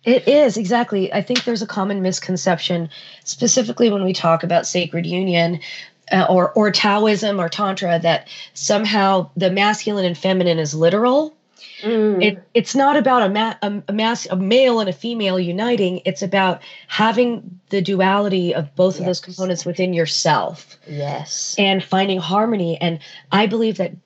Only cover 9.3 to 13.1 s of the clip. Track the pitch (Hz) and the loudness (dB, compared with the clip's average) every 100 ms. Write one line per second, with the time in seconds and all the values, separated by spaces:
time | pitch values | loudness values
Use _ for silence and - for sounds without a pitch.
9.3 | - 185 190 208 214 - 208 180 165 190 | -2 0 2 0 0 -4 -2 -2 -2 0
10.3 | 190 175 165 151 156 165 202 240 269 311 | 2 2 0 -2 2 2 4 2 2 0
11.3 | _ _ _ - - 208 226 214 196 202 | _ _ _ -20 -8 -2 2 2 2 0
12.3 | 190 _ 240 - 262 277 294 262 | 0 _ -2 0 2 4 4 4